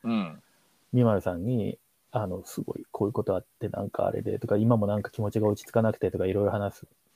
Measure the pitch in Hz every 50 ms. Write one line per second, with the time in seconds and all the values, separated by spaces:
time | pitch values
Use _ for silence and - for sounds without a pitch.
0 | - 117 117 110 95 82 78 - _ _ _ _ _ _ _ _ _ _ - 123
1 | 123 117 107 95 - - 90 82 87 117 127 117 98 98 - - _ _ _ _
2 | _ _ - 117 107 95 92 95 92 - - - - - - - - - - -
3 | 107 101 - - 101 - 95 90 - _ _ _ - 101 - 98 98 98 - -
4 | - 92 - - - - 101 104 - - 107 104 110 117 123 110 104 101 104 107
5 | 98 - - - 110 101 - 110 107 107 104 - - - - 117 113 110 104 -
6 | - 92 - 92 92 95 95 101 101 101 98 104 101 101 - - - - _ _
7 | _ _ _